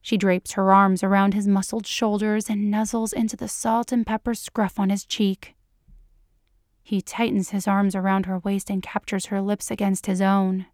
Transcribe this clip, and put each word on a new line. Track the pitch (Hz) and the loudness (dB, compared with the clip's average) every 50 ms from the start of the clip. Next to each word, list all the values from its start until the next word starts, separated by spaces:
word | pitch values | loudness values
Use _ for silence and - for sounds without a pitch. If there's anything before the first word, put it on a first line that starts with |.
She | _ - - | _ -2 -2
drapes | 202 185 196 180 185 - - - | 2 2 2 2 2 0 -6 -4
her | - 196 190 190 | 0 4 6 8
arms | 196 196 196 190 180 - | 8 8 6 4 2 2
around | 196 196 196 196 202 196 | 2 4 4 4 4 2
his | 208 202 202 | 0 2 2
muscled | 196 196 190 - - 226 208 | 2 2 0 -2 -6 -8 -6
shoulders | - - - 240 214 208 208 208 214 214 214 214 - | -6 -4 -2 0 0 0 0 0 0 0 0 -2 -2
and | 220 202 208 208 202 | -4 -2 0 0 0
nuzzles | 214 220 214 - 226 220 214 - | 0 0 0 -2 -2 -2 -2 -2
into | - 226 220 - | -2 -2 -2 -2
the | - - 214 | -6 -8 -8
salt | - - - 233 226 233 240 - | -8 -4 -2 0 0 0 0 0
and | 254 240 226 | 0 -2 0
pepper | - 220 214 _ 240 233 | 0 -2 -4 _ -4 -4
scruff | - - - _ - 214 185 - - | -4 -6 -8 _ -2 -2 -2 0 -2
on | 196 190 | 0 0
his | 196 196 - | 0 -2 -4
cheek. | _ - - 214 196 190 - - - _ _ _ _ _ _ _ _ - - - _ _ _ _ _ _ _ _ _ _ _ _ _ _ _ _ | _ -2 0 0 0 0 -2 -8 -20 _ _ _ _ _ _ _ _ -20 -20 -20 _ _ _ _ _ _ _ _ _ _ _ _ _ _ _ _
He | - 214 196 - | -4 -4 -4 -4
tightens | - - - 233 226 - 202 185 - | -4 -4 -2 -2 0 0 -2 -2 -2
his | - 196 185 | -4 -4 0
arms | - 196 196 202 196 185 | 0 2 2 2 2 0
around | 196 185 196 190 190 190 | 0 0 2 0 0 0
her | 185 190 185 | -2 -4 -4
waist | - 196 196 196 - - | -2 -2 -2 -2 -2 -4
and | 202 190 - | -4 -4 -4
captures | - - 214 _ - - 190 - | -4 -8 -8 _ -4 -4 -4 -4
her | - 202 196 190 | -2 -4 -4 0
lips | 196 208 202 - - | -2 -2 -2 -4 -8
against | - - 208 196 190 185 - | -4 -2 0 0 0 0 -2
his | - 190 185 | -4 0 2
own. | 196 190 196 196 190 185 190 185 185 _ | 2 4 4 4 2 2 0 -4 -6 _